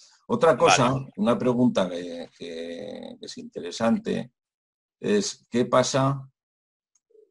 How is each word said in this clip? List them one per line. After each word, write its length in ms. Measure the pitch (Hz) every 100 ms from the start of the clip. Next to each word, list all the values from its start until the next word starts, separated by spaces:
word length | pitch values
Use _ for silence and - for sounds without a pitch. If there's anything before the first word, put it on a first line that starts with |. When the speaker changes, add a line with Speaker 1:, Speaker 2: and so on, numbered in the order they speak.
| - _ -
Speaker 1:
Otra 300 | 117 165 143
cosa, 340 | 165 - 123
Speaker 2:
Vale. 220 | 135 135 -
Speaker 1:
una 220 | 110 110
pregunta 500 | 123 120 123 110 90
que, 400 | 87 87 85 - -
que, 800 | 85 82 85 85 85 - 50 -
que 80 | -
es 120 | -
interesante, 960 | - - - - 117 110 - 95 - _ _ _ _ _ _ _
es 460 | - 104 98 - _
¿qué 180 | 120 123
pasa 640 | 131 127 135 135 139 - _ _ _ _ _ _ _ _ _ _